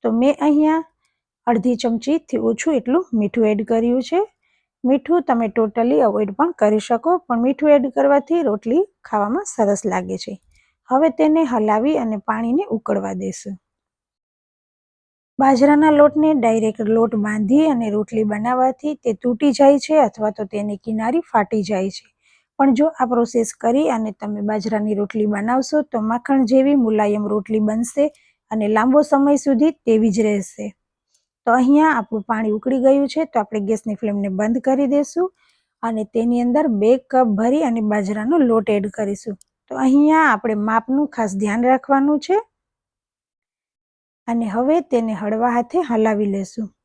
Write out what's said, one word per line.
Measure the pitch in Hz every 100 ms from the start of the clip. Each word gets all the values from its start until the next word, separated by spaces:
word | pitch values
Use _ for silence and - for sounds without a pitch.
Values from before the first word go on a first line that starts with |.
તો | 233
મેં | 226 262 285
અહીંયા | 294 294 302 320 320 _ _ _ _ _ -
અડધી | 226 247 240
ચમચીથી | 240 233 - 311 _ 233 226
ઓછું | 226 320 277
એટલું | 247 311 370
મીઠું | 226 202 240 214
એડ | 214 214
કર્યું | 226 233 254 240
છે. | 349 427 _ _ _ _ _
મીઠું | 247 269 - 349
તમે | - 240 220
totally | 220 220 233 233 294 240
અવોઇડ | 202 202 190
પણ | 330
કરી | - 208 214 -
શકો, | 233 320 359
પણ | - 233
મીઠું | 247 247 302 285
એડ | 254
કરવાથી | 277 277 285 277 339
રોટલી | 285 208 226 294 403 _ -
ખાવામાં | 214 202 294 415
સરસ | - 208 202 208
લાગે | 185 185 185
છે. | - 196 _ _ _ _ _
હવે | 262 320
તેને | 320 311 311 294
હલાવી | 233 214 214 269 311
અને | 226 214
પાણીને | - 220 233 277 403 220
ઉકળવા | - 202 196
દેશું. | 185 190 - 202 190 _ _ _ _ _ _ _ _ _ _ _ _ _ _ _ _ _ -
બાજરાના | 269 262 285 294 311 294
લોટને | 294 294 311
ડાયરેક્ટ | 302 226 226 220 214 214 220
લોટ | 226 220
બાંધી | 208 214 202 277 320
અને | 254 226
રોટલી | 208 208 220 214
બનાવવાથી | 208 233 254 262 262 294
તે | 302 240 196
તૂટી | 247 226 294
જાય | 233 277 285
છે | - 311
અથવા | 226 - 214
તો | 208
તેની | 202 208 208 202
કિનારી | - 220 220 320 -
ફાટી | 226 208 220
જાય | 190 196 190 -
છે. | _ _ _ _ _ -
પણ | 277
જો | 247 311 320
આ | 254 240
પ્રોસેસ | 233 240 226 -
કરી | 233 262 311
અને | 233 214
તમે | 196 208 208
બાજરાની | 208 214 202 214 214 202
રોટલી | 208 220 214
બનાવશો | 202 214 254 269 302
તો | 294 226 214
માખણ | 233 - 269 233
જેવી | 262 269 285 226
મુલાયમ | 214 208 208 202
રોટલી | 208 196 220 214
બનશે | 220 240 - 294 _ _ _ _
અને | 220 208
લાંબો | 214 247 285
સમય | 294 277 285 285 285
સુધી | 240 302 - -
તેવી | 220 220
જ | 202 214
રહેશે. | 202 190 - 208 _ _ _ _ _ _ _ -
તો |
અહીંયા | 247 254 294 311 254
આપણું | 208 214
પાણી | 196 220 220
ઉકળી | 214 262 269
ગયું | 262 277 277
છે, | 311
તો | 320 233
આપણે | 208 214
ગેસની | 202 220 226 208
ફ્લેમને | 214 202 196
બંધ | 190 - 233 262
કરી | 262 277
દઈશું | 285 277 339 370 _ _ _ _ _
અને | 233 220
તેની | 214 226 233 240
અંદર | 240 262 311
બે | 208 214 254
કપ | _ 254 247 202
ભરી | 226 285 294
અને | 233
બાજરાનો | 208 208 196 208 220 330
લોટ | 254 226 208
એડ | 208 196
કરીશું. | - 202 202 226 196 _ _ _
તો | 262
અહીંયા | 262 277 302 311 302
આપણે | 220 233
માપનું | 208 214 226 226 269 294
ખાસ | - 208 196
ધ્યાન | 208 220 247
રાખવાનું | 262 - 269 285 302
છે | - 392 466 _ _ _ _ _ _ _ _ _ _ _ _ _ _ _ _ _ -
અને | 233 226
હવે | 214 254 330
તેને | - 240 226
હળવા | 196 208 214 240 240
હાથે | 240 349 294
હલાવી | 226 220 208 208
લેશું. | 196 185 - 208 _